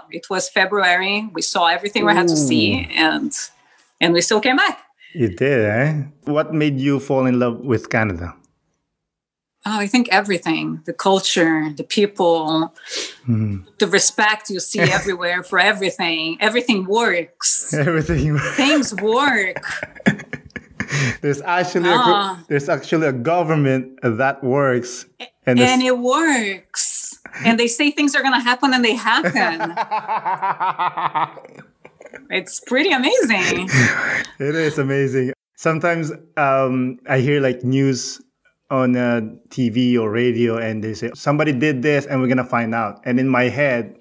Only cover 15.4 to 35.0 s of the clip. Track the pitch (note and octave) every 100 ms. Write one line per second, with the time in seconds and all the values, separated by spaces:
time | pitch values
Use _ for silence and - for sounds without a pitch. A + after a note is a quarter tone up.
15.4 | F3 F#3+ F#3+ G3+ F#3+ - F3 D#3+ D#3+ E3
16.4 | G#3+ A#3+ B3 G3+ F#3 G#3+ A3+ F3 D#3+ -
17.4 | - - - D3+ D3 E3 D3+ D#3 D3+ D3
18.4 | - - C4+ D4+ B3 F#3+ G#3 A#3 C#4+ A3+
19.4 | F#3+ - - - - - - - - -
20.4 | - - - - - C#3+ C3 - D3 C3+
21.4 | F3+ F3 F3+ F3+ F3 - A#3 G#3 G3 F3
22.4 | - C#3+ D3 D3 - E3 D#3 B2+ B2+ F3+
23.4 | D#3 D#3+ C#3 C3 B2 - B2+ A2 C3+ C#3
24.4 | C3 C#3 C#3 B2 A#2+ - - - B3+ _
25.4 | - B2+ B3 B3+ B3+ B3 B3 C#4+ E4 C4
26.4 | G#3 F#3+ - - - - - - - -
27.4 | C3 A3+ A#3 A#3 D4 D#4 D4 C#4+ C4+ C4
28.4 | A#3+ B3 C#4 B3+ A#3 A3 A3 B3 F3+ D3+
29.4 | F3 E3 F3+ F3 - G#3+ - G#3+ - -
30.4 | F#3+ - F#3 D#3 F3+ - D#3 D#3 D#3+ -
31.4 | - - - _ - - - - - F#3+
32.4 | - - - B3+ F#4 C4 C4+ B4+ C4+ G3+
33.4 | F3 - F#3+ C3+ A#2 - - - - -
34.4 | C#3+ D#3+ D#3 D3+ C3+ C#3